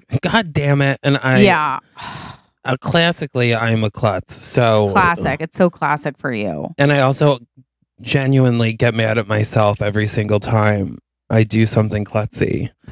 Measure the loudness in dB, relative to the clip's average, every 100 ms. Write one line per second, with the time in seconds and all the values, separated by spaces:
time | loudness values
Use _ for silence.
0 | -6 -4 0 0 0 -2 0 2 2 0
1 | 0 0 2 4 4 4 -2 -6 _ -18
2 | -16 -16 -18 -20 _ _ -6 -4 -2 0
3 | 0 -2 -6 -2 0 0 0 0 -2 0
4 | -2 -2 -8 -20 -4 2 4 4 2 2
5 | 2 0 -2 -4 -8 0 0 0 -4 -2
6 | -4 -8 -6 -4 -4 -6 -10 0 2 4
7 | 2 2 0 0 -6 _ _ _ _ _
8 | -4 -2 2 4 4 2 0 0 0 0
9 | 0 0 0 -2 0 2 2 2 -2 -2
10 | -2 -2 -2 -2 0 2 2 0 -4 -8
11 | _ _ -2 0 2 2 2 2 0 -2
12 | -4 -6 -6 -4 -4 -2 -6 _ -10